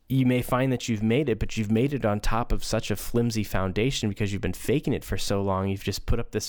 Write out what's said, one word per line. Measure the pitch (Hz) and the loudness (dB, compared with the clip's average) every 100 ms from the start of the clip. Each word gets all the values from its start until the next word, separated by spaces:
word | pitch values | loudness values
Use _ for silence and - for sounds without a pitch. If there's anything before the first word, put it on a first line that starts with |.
| _ | _
you | 131 | 2
may | 127 123 | 4 2
find | 120 127 131 | 2 0 2
that | 123 - | 0 -2
you've | 107 | 0
made | 110 120 143 | 2 2 2
it, | 107 | 0
but | 110 - | -2 -2
you've | 104 | 0
made | 110 139 | 2 2
it | 135 | 2
on | 107 104 | 0 2
top | - 113 120 | 2 0 0
of | 107 | -2
such | - 110 - | 0 -2 0
a | 104 | -4
flimsy | - 120 117 110 | 0 0 0 0
foundation | 101 98 95 92 123 135 107 | -2 0 0 0 0 0 -2
because | 98 101 | 0 -2
you've | 98 | 0
been | - | -2
faking | - - 139 151 | -4 0 0 0
it | 101 | -4
for | - 101 | -2 -2
so | - 101 | 0 0
long. | 98 92 98 | 0 0 0
You've | 98 | -2
just | - - - | -4 -6 0
put | 117 | 0
up | 117 | 0
this | 107 | -6